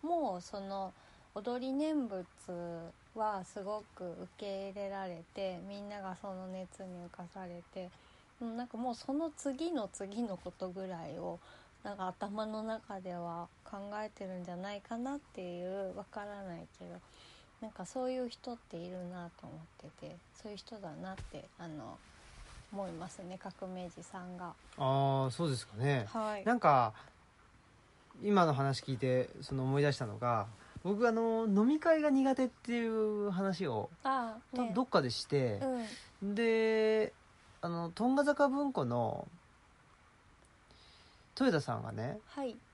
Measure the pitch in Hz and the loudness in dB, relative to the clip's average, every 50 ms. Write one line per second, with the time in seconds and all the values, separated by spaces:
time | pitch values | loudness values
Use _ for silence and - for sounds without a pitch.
0 | - 302 349 339 302 233 185 180 180 - - 202 196 196 196 196 196 185 - - | 2 2 2 2 2 0 -2 -4 -6 -8 -10 -8 -8 -6 -6 -6 -6 -6 -8 -14
1 | - - - - - - _ 208 202 247 240 247 247 262 262 277 302 311 311 294 | -20 -20 -20 -20 -20 -10 _ -6 -4 -4 -4 -2 -2 -2 0 0 2 2 2 2
2 | 262 220 202 185 180 - - - - - 180 175 175 170 170 165 165 170 - - | 0 0 -2 -6 -6 -8 -14 -18 -10 -8 -6 -6 -6 -6 -6 -8 -10 -12 -16 -18
3 | - - - 226 214 214 208 190 180 - - 208 190 196 214 214 208 - - - | -20 -14 -4 -2 0 0 0 -2 -6 -8 -10 -8 -6 -4 -6 -6 -6 -12 -14 -10
4 | 190 175 170 175 185 180 - - 208 202 196 196 196 196 190 202 202 196 196 196 | -8 -8 -8 -8 -12 -14 -12 -10 -6 -6 -6 -6 -6 -8 -8 -8 -8 -6 -6 -6
5 | 196 185 175 165 170 - - - 196 185 185 170 180 196 202 202 202 202 208 208 | -6 -6 -8 -10 -12 -14 -8 -6 -4 -4 -4 -6 -10 -10 -10 -10 -10 -10 -10 -8
6 | 190 190 180 - - 202 190 185 185 185 185 185 185 180 - - 190 185 180 175 | -8 -8 -8 -8 -8 -8 -8 -8 -8 -8 -8 -8 -10 -10 -12 -14 -12 -12 -10 -12
7 | 175 175 - - 175 175 - 196 185 180 175 175 170 - - 196 185 180 - - | -12 -12 -12 -12 -14 -12 -10 -10 -10 -10 -10 -12 -14 -12 -10 -10 -10 -10 -12 -18
8 | - - - - - _ - _ 247 226 226 233 247 240 - 226 240 254 233 - | -20 -20 -20 -20 -20 _ -14 _ -8 -6 -6 -6 -6 -6 -6 -4 -2 -4 -4 -4
9 | - - 269 294 330 320 302 - - 285 262 262 320 339 349 269 208 190 - - | -4 -2 0 0 0 -2 -4 -4 -4 -4 -2 -2 -2 -2 0 -2 -2 -4 -6 -8
10 | 196 190 202 220 240 220 190 180 - 180 175 - 190 185 175 190 190 185 185 165 | -10 -6 -4 -4 -2 -2 -4 -6 -8 -12 -8 -6 -8 -6 -6 -6 -6 -6 -6 -8
11 | 165 160 156 165 - 175 170 175 - - - - - - - - - 208 202 202 | -8 -8 -8 -6 -6 -6 -6 -8 -12 -18 -20 -20 -20 -20 -20 -12 -10 -10 -6 -4
12 | 190 185 180 - 208 202 202 214 220 214 214 220 214 220 220 220 - - 208 190 | -4 -4 -2 -4 -4 -4 -2 -2 -2 -2 -2 -4 -2 -4 -4 -6 -6 -8 -10 -8
13 | 185 185 175 175 170 170 170 170 170 - - - - - - 196 202 202 208 208 | -6 -6 -6 -4 -4 -4 -4 -6 -8 -10 -12 -20 -16 -12 -12 -10 -8 -8 -6 -6
14 | 214 214 - - 202 185 185 180 175 175 175 175 185 202 208 202 196 - 233 233 | -6 -6 -8 -8 -8 -6 -6 -6 -6 -6 -6 -6 -6 -6 -6 -8 -8 -8 -6 -4
15 | 240 262 285 285 - - - - 180 180 175 175 180 180 285 196 196 190 180 196 | -4 -4 -4 -6 -8 -12 -12 -10 -8 -8 -6 -6 -6 -4 -4 -4 -4 -4 -6 -8
16 | 196 - - 214 208 208 202 202 196 185 170 165 170 160 - - 180 175 170 180 | -12 -10 -10 -10 -8 -8 -10 -10 -10 -10 -10 -10 -12 -14 -16 -16 -14 -14 -14 -16
17 | - - - - - - - - - - - - - 220 - - 185 - - 262 | -16 -20 -20 -20 -20 -20 -20 -20 -20 -20 -16 -12 -12 -12 -8 -10 -10 -6 -4 -2
18 | 254 254 254 254 247 240 - - - 262 240 233 - - - 165 170 180 185 180 | -2 0 0 -2 -2 -4 -6 -8 -10 -10 -10 -10 -12 -12 -10 -8 -8 -8 -8 -8
19 | 180 175 180 180 175 170 - - - - - 160 160 165 - - - 165 - - | -8 -8 -8 -8 -10 -10 -12 -14 -16 -14 -14 -14 -14 -16 -20 -20 -20 -20 -16 -14
20 | - 151 160 175 - - - - - 214 208 196 - - 233 214 196 170 151 160 | -14 -14 -14 -16 -20 -20 -20 -14 -12 -12 -12 -12 -12 -12 -12 -10 -10 -10 -8 -8
21 | 175 185 190 196 - - - 165 - - - - 175 165 156 151 113 - - - | -8 -8 -8 -8 -10 -10 -10 -12 -12 -14 -16 -14 -12 -10 -8 -8 -10 -10 -12 -14
22 | - - - - - - - - - - - - - - 208 196 196 180 170 160 | -18 -20 -20 -20 -20 -20 -18 -16 -16 -16 -16 -18 -16 -10 -6 -4 -4 -4 -4 -8
23 | 175 185 - - 185 175 185 185 - 196 180 - 202 185 185 185 180 175 - - | -8 -10 -10 -10 -10 -10 -10 -8 -10 -10 -8 -8 -8 -6 -6 -6 -8 -8 -10 -12
24 | 170 - - 190 180 180 180 180 180 170 - - - - - - 139 131 135 139 | -16 -12 -12 -10 -10 -10 -8 -8 -8 -10 -10 -12 -18 -18 -4 0 2 4 4 6
25 | 139 135 135 135 135 131 117 - 170 160 135 117 - - 104 104 127 143 143 131 | 6 4 4 4 2 2 2 0 0 2 2 0 -4 -8 -4 0 4 4 4 4
26 | 107 101 - 226 214 214 214 202 190 214 247 233 - 165 143 131 120 110 - - | 2 0 -2 -2 -2 0 -2 0 2 2 4 6 8 8 10 10 8 6 2 -6
27 | - - - - - - _ _ - - - - - - - - - _ - - | -18 -20 -20 -20 -20 -20 _ _ -20 -20 -20 -20 -20 -20 -20 -20 -20 _ -20 -20
28 | - - - - - 208 208 196 175 160 143 127 139 139 135 - - - 135 113 | -20 -20 -16 -4 2 6 8 8 8 8 6 4 4 2 2 0 -2 -4 -2 0
29 | - 131 127 127 123 - - - 143 - 139 135 131 131 135 143 143 147 123 - | 2 4 4 4 2 0 -4 -12 -8 -4 -2 0 0 2 4 4 4 4 4 2
30 | 131 107 104 107 123 123 120 110 98 110 113 - - - - - - 175 208 202 | -2 -4 -4 -2 2 2 2 2 0 -2 -8 -16 -20 -16 -16 -6 -2 -2 2 4
31 | 240 233 226 226 226 226 226 226 226 220 196 202 214 247 302 311 - 339 320 311 | 6 4 6 4 2 2 2 2 4 4 6 6 8 8 6 6 6 6 6 6
32 | 302 302 277 269 262 269 269 262 262 247 - - - - 240 240 233 226 220 220 | 6 6 6 6 6 6 6 4 2 0 0 -6 -4 -2 0 0 2 2 2 2
33 | 220 214 214 208 202 208 185 180 196 196 185 160 190 147 117 107 98 - - - | 2 2 2 2 0 0 2 2 2 2 2 2 0 0 0 0 -2 -4 -8 -4
34 | - 269 269 262 240 226 220 226 - - - 247 247 226 185 214 262 - - 190 | 0 2 2 2 0 -2 -6 -10 -12 -6 -2 -2 0 0 2 2 0 6 4 4
35 | 143 123 120 - - - 151 143 131 120 104 98 - 262 254 247 226 214 226 - | 4 4 0 -2 -4 0 2 2 4 4 2 0 0 -2 -2 -2 -4 -6 -10 -12
36 | - - - - 190 196 208 202 233 226 226 226 220 220 220 220 214 220 220 220 | -16 -20 -12 -6 -4 -2 0 2 4 4 6 6 6 4 4 6 6 6 6 4
37 | 214 - - - - - - - - - - - - 170 170 170 170 165 170 - | 4 2 -2 -10 -20 -20 -20 -20 -20 -20 -14 -6 -4 -2 -2 -2 -2 -4 -2 2
38 | 220 247 262 277 294 285 285 285 285 277 262 277 294 277 254 - 139 120 120 120 | 4 4 6 6 6 4 6 6 6 6 6 4 0 2 2 2 2 2 4 4
39 | 117 110 - - - - - - - - - - - - - - - - - _ | 2 2 0 -2 -6 -8 -12 -20 -20 -20 -20 -20 -20 -20 -20 -20 -20 -20 -20 _
40 | - - _ _ _ - - - - - - - - - - - - - - - | -20 -20 _ _ _ -20 -20 -20 -20 -20 -20 -20 -20 -20 -20 -20 -20 -20 -20 -20
41 | - - - - - - - - 269 262 185 151 - - 117 110 107 110 - - | -20 -20 -20 -20 -20 -16 0 4 4 6 6 6 2 2 -4 -4 -4 -6 -4 -4
42 | 113 127 208 214 - - - 285 277 254 214 233 - - | -4 -4 -4 -6 -10 -10 -6 -4 -4 -4 -6 -8 -16 -20